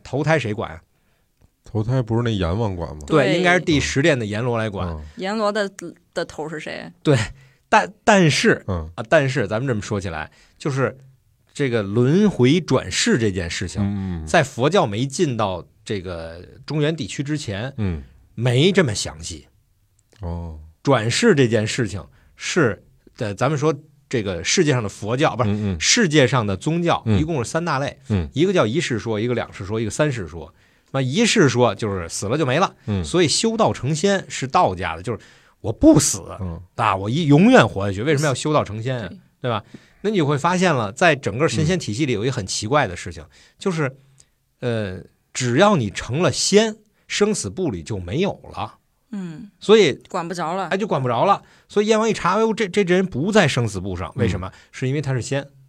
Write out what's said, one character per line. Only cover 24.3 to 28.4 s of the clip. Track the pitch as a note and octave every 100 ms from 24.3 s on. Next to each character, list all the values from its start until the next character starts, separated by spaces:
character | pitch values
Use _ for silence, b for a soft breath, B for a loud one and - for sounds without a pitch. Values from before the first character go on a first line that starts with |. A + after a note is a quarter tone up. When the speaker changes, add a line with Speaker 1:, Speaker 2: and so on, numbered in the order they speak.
| F2
Speaker 1:
世 | F2 - D3+
界 |
上 | B2+
的 | G#2
佛 | - G2+ B2+
教， | D3+ A2
不 | A#2+
是， |
Speaker 2:
嗯， | G#2 G#2
嗯。 | F2
Speaker 1:
世 | - - G3+
界 | D3+ B2+
上 | C3+ G#2+
的 | F#2+
宗 | - E3+
教 | E3+ C3 A#2
Speaker 2:
嗯。 | G#2+
Speaker 1:
一 |
共 | D#3 D#3+
是 | A2+
三 | E3
大 | F3 C3+
类， | C#3 - -
Speaker 2:
嗯。 | G#2 D2+
Speaker 1:
一 | B2+